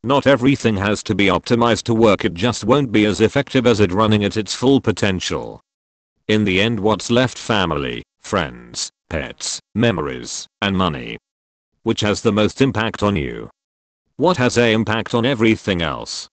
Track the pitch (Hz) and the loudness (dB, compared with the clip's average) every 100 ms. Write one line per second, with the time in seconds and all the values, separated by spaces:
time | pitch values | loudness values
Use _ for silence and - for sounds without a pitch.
0 | 113 139 127 135 127 139 123 101 101 104 | 0 2 4 4 4 2 0 0 -2 -4
1 | - 98 98 87 - 117 117 110 - 110 | -2 0 2 2 0 2 2 2 0 2
2 | 113 95 110 85 117 110 107 139 135 107 | 4 4 0 -2 -2 -2 0 2 2 2
3 | 104 95 107 139 139 135 120 107 101 90 | 2 2 2 2 0 0 2 4 2 4
4 | 110 107 101 107 98 - 127 139 - 101 | 2 2 0 -2 -6 -2 2 4 2 0
5 | 104 92 - 76 57 52 _ _ _ _ | 0 -2 -4 -6 -8 -14 _ _ _ _
6 | _ _ - 107 104 92 107 117 101 98 | _ _ 0 2 2 2 0 0 0 -2
7 | - 120 127 - - 110 87 76 65 60 | 0 2 2 -2 -2 0 0 -2 -4 -8
8 | - _ - 101 76 60 60 58 - _ | -12 _ -4 -2 -2 -8 -16 -12 -12 _
9 | _ 78 120 - - - _ 101 117 92 | _ -8 -8 -12 -12 -12 _ -2 0 0
10 | 71 64 60 - - _ 101 95 90 69 | -4 -8 -12 -14 -16 _ -2 0 -2 -2
11 | 58 57 _ _ _ _ _ _ 113 110 | -12 -16 _ _ _ _ _ _ -6 -2
12 | 104 98 117 107 104 - 135 110 110 - | -2 0 0 2 0 2 0 0 -4 -2
13 | 104 98 65 57 55 _ _ _ _ _ | -2 0 -4 -8 -14 _ _ _ _ _
14 | _ - 151 180 123 117 120 110 107 110 | _ -2 0 2 2 2 2 2 0 -4
15 | 107 120 117 131 113 107 - 90 80 62 | -2 -2 0 2 2 2 0 -2 -2 -6
16 | 57 - - | -10 -14 -16